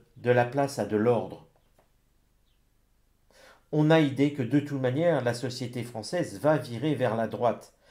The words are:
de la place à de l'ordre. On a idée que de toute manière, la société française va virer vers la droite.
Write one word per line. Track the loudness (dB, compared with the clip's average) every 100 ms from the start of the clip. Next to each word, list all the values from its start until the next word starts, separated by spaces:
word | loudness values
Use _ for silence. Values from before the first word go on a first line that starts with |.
| _ -6
de | 2
la | 4 4
place | 0 -2 -2
à | -2
de | 2
l'ordre. | 2 2 -2 -12 -20 _ _ _ _ _ _ _ _ _ _ _ _ _ _ _ _ _ _ _ -20 -20 _
On | 0 4
a | 6
idée | 4 2 0
que | 0
de | 0 0
toute | 0 -2
manière, | -2 0 2 2
la | 0 -4
société | -6 -8 -8 -8
française | -10 -10 -6 -4 -6 -2
va | 0 0
virer | -2 -6 -4 0
vers | 0 0
la | -4
droite. | 0 -2 -2 -10 _ _